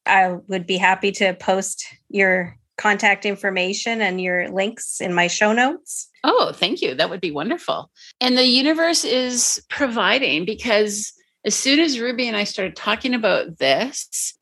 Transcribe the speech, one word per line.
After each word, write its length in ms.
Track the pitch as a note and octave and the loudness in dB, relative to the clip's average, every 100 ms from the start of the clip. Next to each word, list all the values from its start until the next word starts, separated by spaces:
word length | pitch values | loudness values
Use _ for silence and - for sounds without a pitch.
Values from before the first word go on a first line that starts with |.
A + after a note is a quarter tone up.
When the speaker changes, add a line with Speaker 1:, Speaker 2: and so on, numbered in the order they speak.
| - | 2
Speaker 1:
I 300 | G3 F#3 F3 - | 4 4 0 -6
would 180 | F#3+ F3 | -6 -2
be 120 | F#3 | 0
happy 340 | F#3 F#3 G3+ | 2 2 0
to 240 | F#3+ G3 F#3 | 0 0 0
post 500 | - F#3+ F#3+ - - - - | 0 0 0 -8 -14 -18 -6
your 480 | G3+ F#3+ F#3 F3 - _ - | 0 2 2 -2 -10 _ -2
contact 480 | G#3 G3+ G#3+ G3 G#3 | 0 2 2 2 0
information 760 | G3 G3+ F#3 F#3 G#3 A#3+ A3+ | -4 -2 -2 -2 -2 -4 -2
and 180 | G3+ F#3 | -2 -2
your 300 | F#3 F3+ F3 | -2 -2 -2
links 500 | F#3+ G3 A3+ - - | -2 -4 -4 -10 -6
in 140 | F#3 | -2
my 140 | F3 F3 | 0 0
show 260 | - G#3+ | 2 2
notes. 560 | A3+ B3+ F4 - - - _ | 4 2 0 -8 -14 -14 _
Speaker 2:
Oh, 280 | C#4+ A#4+ - | 2 2 2
thank 280 | D3+ F#3+ E4+ | 0 -2 0
you. 140 | - C3 | -2 0
That 160 | E3+ | -2
would 100 | F#3+ | -2
be 80 | F3 | -4
wonderful. 640 | D3 F#3+ E4+ - - - _ - - | -2 -2 -4 -4 -6 -6 _ -16 -2
And 160 | B3+ B3 | 0 4
the 120 | B3+ | 4
universe 580 | B3 C#4+ D#4+ E4 D#4+ D#4 | 4 2 2 2 0 0
is 580 | B3+ B3+ B3 - - - | 0 0 0 -2 -2 -6
providing, 760 | - C#4 A#3 F#3+ C4+ A#3 D3+ | -4 -2 0 2 2 2 0
because 680 | F3+ G#3+ A#3+ G#3 G#3+ G#3 - - _ _ A3 | -2 -4 2 2 2 -2 -8 -12 _ _ -4
as 80 | |
soon 260 | - C4 C#4+ | -2 2 2
as 200 | E4 B3 | 2 0
Ruby 280 | A#3+ A#3+ A#3+ | -4 -2 -2
and 80 | G#3+ | -2
I 80 | |
started 320 | G#3 - F#3+ - | -4 -4 -6 -4
talking 380 | - A3+ C4 | -2 -2 0
about 460 | B3 G#3+ D3 - E3 | 0 2 0 -2 -2
this, 720 | C3+ C3+ B3+ - - - - - | 0 2 0 -6 -8 -8 -8 -8